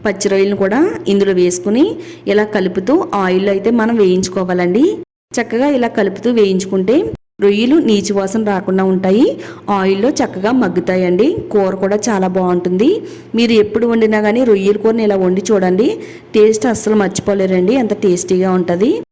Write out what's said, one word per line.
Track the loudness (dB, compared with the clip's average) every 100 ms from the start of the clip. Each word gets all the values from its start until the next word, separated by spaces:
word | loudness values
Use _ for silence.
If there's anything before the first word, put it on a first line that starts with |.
| -4
పచ్చి | -2 -2
రొయ్యలను | 0 0 0
కూడా | 0 0 0 -2 -2
ఇందులో | 0 2 2
వేసుకుని | 0 -2 -2 0 0 -2 -14 -10 -2
ఇలా | 0 0 -2
కలుపుతూ | -2 -2 0 0 0 -2
ఆయిల్లో | 0 0 0
అయితే | 0 0 0
మనం | 0 2
వేయించుకోవాలండి. | 2 2 -2 -4 -2 0 0 2 2 0 -10 _ _ -6
చక్కగా | -4 -2 0 0
ఇలా | 0 0
కలుపుతూ | -2 -2 0 2
వేయించుకుంటే | 2 0 -2 -2 2 0 0 -8 _ -2
రొయ్యలు | 0 2 2 2 2
నీచు | 0 0 -4
వాసన | -2 -2 -2
రాకుండా | -2 -2 0 0
ఉంటాయి, | 0 2 2 2 0 -12 -14 -4 -2
ఆయిల్లో | 0 0 0 -2
చక్కగా | -4 -4 -2 0
మగ్గుతాయండి. | 0 -2 -2 -2 0 2 0 0 -2
కూర | -2 0 -2
కూడా | -2 -2 -2
చాలా | -2 0 0
బాగుంటుంది. | 0 0 -2 0 2 0 -6 -16 -6 -2
మీరు | 2 2
ఎప్పుడు | 2 0 0
వండినా | 2 2 2 0
కానీ | 2 2
రొయ్యల | 2 2 2
కూరని | 0 2 0
ఇలా | 2
వండి | 0 0 0
చూడండి, | 0 2 2 0 -2 -10 -18 -2
టేస్ట్ | 4 4 4 0
అస్సలు | -2 0 0
మర్చిపోలేరండి, | 2 0 -2 0 0 2 2 0
అంత | 0 0
టేస్టీగా | 0 0 0 0 2 0
ఉంటది. | 0 0 0 0 -4